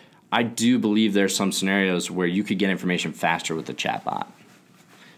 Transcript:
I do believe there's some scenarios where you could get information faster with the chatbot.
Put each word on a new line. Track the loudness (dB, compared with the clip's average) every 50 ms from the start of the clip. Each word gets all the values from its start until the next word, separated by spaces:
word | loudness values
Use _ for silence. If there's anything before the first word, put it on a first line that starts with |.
| -20 -20 -20 -20 _ 0
I | 0 2 2
do | 0 0 0 2 4 4 4
believe | 4 2 4 4 4 4 4
there's | 4 2 2 2
some | 0 0 0
scenarios | -2 0 0 0 2 2 2 2 0 0 -2 -4
where | -2 -2 0 0
you | 0 0 0
could | -2 0 0
get | 0 0
information | 0 0 -2 -2 -2 -2 -2 -6
faster | -6 -2 0 0 0 0 -2 -4 -6
with | -6 -6
the | -8 -8
chatbot. | -6 -4 -4 -4 -4 -4 -6 -6 -6 -6 -10 -12 -20 -20 -20 -20 -20 _ _ -20 -20 -20 -20 -20 -20 -20 -20 -20